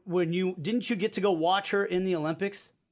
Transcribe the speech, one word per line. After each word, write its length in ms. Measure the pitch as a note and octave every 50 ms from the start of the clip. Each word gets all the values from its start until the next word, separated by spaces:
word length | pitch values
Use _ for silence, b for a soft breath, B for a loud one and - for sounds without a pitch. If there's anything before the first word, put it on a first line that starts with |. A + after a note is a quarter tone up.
| -
when 280 | F#3+ E3+ F#3 F3 D#3+
you, 240 | E3+ F#3 F#3 F#3 F#3 -
didn't 280 | C#3+ G3 A#3 B3 - -
you 80 | A#3+
get 160 | F3+ G3+ G#3+
to 80 | - G3
go 100 | F#3 G3+
watch 400 | F3+ D#3+ D#3+ F3 F#3+ G3+ G3 -
her 120 | G#3 G3+ G3+
in 200 | - F3+ F#3 F#3
the 120 | F#3+ F3+
Olympics? 540 | D#3 D3+ D#3 D#3+ - G3 G3+ G3+ - - - _ _ _ _